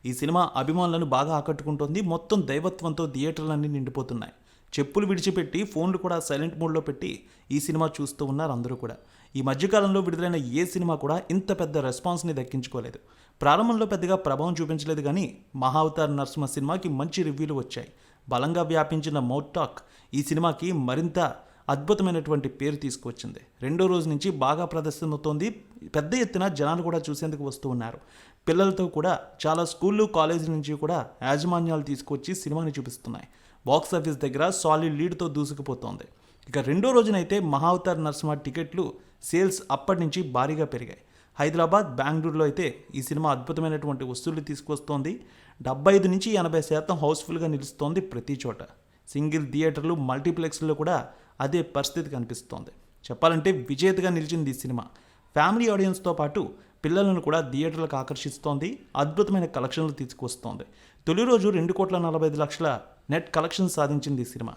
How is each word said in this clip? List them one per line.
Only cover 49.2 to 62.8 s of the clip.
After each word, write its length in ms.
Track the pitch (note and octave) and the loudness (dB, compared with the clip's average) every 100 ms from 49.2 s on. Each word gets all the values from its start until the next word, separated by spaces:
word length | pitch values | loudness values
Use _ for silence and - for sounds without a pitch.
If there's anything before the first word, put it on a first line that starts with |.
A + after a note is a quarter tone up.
| D3+ D#3 C#3 | 0 0 -2
థియేటర్లు, 440 | C#3 D#3+ D3+ D#3 E3 | 0 0 0 -2 0
మల్టీప్లెక్స్‌లో 800 | C3 C3 D#3 E3+ D#3+ - D#3 | 0 0 0 0 -4 -2 -2
కూడా 340 | D3+ D#3 D#3+ - - _ - | 0 0 0 -4 -16 _ -6
అదే 200 | C3+ E3+ | -2 0
పరిస్థితి 480 | E3 C#3 C#3 E3+ D3+ | -2 -4 -2 -4 -6
కనిపిస్తోంది. 600 | C3+ A#2 A#2+ - - - - _ _ - | -6 -8 -10 -12 -14 -14 -20 _ _ -12
చెప్పాలంటే 400 | A#2+ E3 E3 D#3+ | 2 4 4 2
విజేతగా 580 | E3+ A#2+ C#3 F#3+ F#3 F#3 | 0 -2 2 4 4 2
నిలిచింది 400 | E3+ D3+ E3 C#3+ | 0 0 0 0
ఈ 40 | |
సినిమా. 300 | B2 C3 B2 - - _ _ _ | -2 -4 -6 -6 -20 _ _ _
ఫ్యామిలీ 360 | D3+ D#3+ A3 A#3 | 4 4 4 4
ఆడియన్స్తో 440 | G3+ F#3+ F#3 F#3 | 4 2 2 -2
పాటు 360 | D#3+ D3 - - - - _ D3+ | 0 0 0 -4 -8 -20 _ 0
పిల్లలను 360 | F3+ G3+ F#3 | 2 4 2
కూడా 200 | D3+ D#3+ C#3+ | 2 0 0
థియేటర్లకు 460 | C3+ D#3+ D#3 D#3+ C#3 | -2 -2 -2 -4 -4
ఆకర్షిస్తోంది. 840 | C3 C#3 C#3+ - D3+ C#3 E3+ C4+ - - | -6 -6 -8 -6 -4 -2 -4 -8 -8 -2
అద్భుతమైన 500 | D3 D#3 G#3 F#3+ E3+ | 0 2 4 2 0
కలెక్షన్లు 460 | C3+ B2+ - D#3+ | -2 -4 -2 -2
తీసుకొస్తోంది. 720 | C#3 B2+ - B2 - - - - - - _ - | -4 -10 -8 -10 -8 -12 -12 -14 -20 -20 _ 0
తొలి 160 | F3 | 2
రోజు 260 | A#3+ A#3 G3 | 6 6 6
రెండు 240 | F#3+ E3+ | 2 0
కోట్ల 240 | F#3+ F#3+ F#3 | 0 0 2
నలభై 300 | E3+ D#3+ D#3 | 0 2 2
ఐదు 100 | D3+ | 2
లక్షల 420 | D3 - D#3+ A#2+ | -2 0 -2 -2